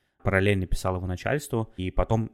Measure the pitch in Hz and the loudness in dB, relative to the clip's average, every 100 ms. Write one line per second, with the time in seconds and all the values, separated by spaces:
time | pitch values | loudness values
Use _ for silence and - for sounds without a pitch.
0 | _ _ 98 95 98 98 90 - 92 92 | _ _ 0 2 4 2 2 0 0 -2
1 | 92 90 110 139 - 117 110 - 92 - | -4 -4 -2 -4 -2 -4 -4 -6 -4 0
2 | 90 113 110 | 2 2 0